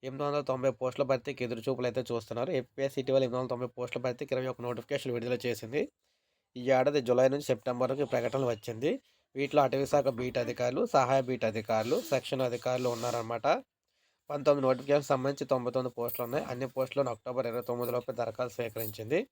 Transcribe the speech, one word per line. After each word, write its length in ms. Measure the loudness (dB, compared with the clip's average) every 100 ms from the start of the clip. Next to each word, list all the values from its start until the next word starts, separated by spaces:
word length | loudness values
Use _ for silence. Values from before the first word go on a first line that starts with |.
ఎనిమిది 200 | -10 -4
వందల 180 | -2 -2
తొంభై 300 | -2 0 0
పోస్టుల 320 | 0 -4 -2
భర్తీకి 380 | 2 2 0 -6
ఎదురు 180 | -4 -4
చూపులు 260 | -2 -2 0
అయితే 140 | -2
చూస్తున్నారు. 480 | -2 -4 -4 -4 -2
ఏపీఎస్సీ 480 | -2 -4 -4 -4 -2
ఇటీవల 220 | 2 4
ఎనిమిది 140 | 4 0
వందల 120 | -2
తొంభై 200 | -4 -6
పోస్టుల 300 | -6 -6 -4
భర్తీకి 300 | -4 -6 -4
ఇరవై 140 | -2 -2
ఒక 140 | -6
నోటిఫికేషన్లు 520 | -6 -6 -4 -6 -2 -4
విడుదల 220 | -2 -2
చేసింది. 420 | -2 -4 -4 -4 -4 _ _ _ _ _ _ -8
ఈ 80 | 2
ఏడాది 320 | 4 6 2
జూలై 260 | 4 6 6
నుంచి 180 | 4 0
సెప్టెంబర్ 360 | -2 0 0
వరకు 200 | 0 0
ఈ 60 | 0
ప్రకటనలు 380 | 0 0 0 0
వచ్చింది. 420 | -2 -6 -2 -2 -2 _ _ _ -4
వీటిలో 260 | 2 4
అటవీ 240 | 4 4 2
శాఖ 220 | 2 2
బీట్ 280 | 0 -2 -2
అధికారులు, 440 | -2 0 -2 0 2
సహాయ 360 | 4 6 4
బీట్ 240 | 2 0 0
అధికారులు, 520 | -2 0 0 2 0
సెక్షన్ 420 | 0 -2 0 -2
అధికారులు 460 | 0 -2 -2 0 0
ఉన్నారన్నమాట. 580 | -2 -2 -2 -4 -2 2 2 0 _ _ _ _ _ _
పంతొమ్మిది 340 | 0 4 4 4
నోటిఫికేషన్ 440 | 2 4 2 4
సంబంధించి 360 | 0 0 -4 0
తొంభై 260 | 0 0
తొమ్మిది 220 | -2 -4 -4
పోస్టులు 280 | -6 -4 -4
ఉన్నాయి. 200 | -4 -4
అన్ని 220 | -6 -6
పోస్టులను 400 | -4 -4 0 -2
అక్టోబర్ 380 | -2 -6 -4 -2
ఇరవై 180 | -4 -4
తొమ్మిది 260 | -4 -2
లోపే 220 | -2 -4
దరఖాస్తు 420 | -4 -4 -2 -6 -4
స్వీకరించింది. 640 | -6 -4 -8 -8 -2 -2 -2